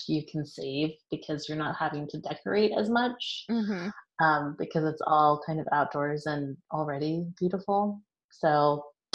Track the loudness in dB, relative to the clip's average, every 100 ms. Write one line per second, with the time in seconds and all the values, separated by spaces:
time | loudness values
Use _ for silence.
0 | -2 -2 -2 -6 -8 -8 -4 -2 -2 -4
1 | _ -8 -6 -6 -4 -4 -4 -2 -4 -4
2 | -6 -8 -8 -6 0 2 2 2 2 2
3 | 0 -2 -8 -8 -4 -2 -2 -4 -6 -8
4 | -10 2 4 4 0 -4 -2 0 0 0
5 | 2 6 6 4 0 -4 0 0 0 0
6 | -2 -2 -2 -4 -4 -8 -8 -4 -4 -2
7 | -2 -2 -4 -2 -2 0 0 2 2 -2
8 | -12 _ _ -2 2 6 4 4 -2 -18
9 | _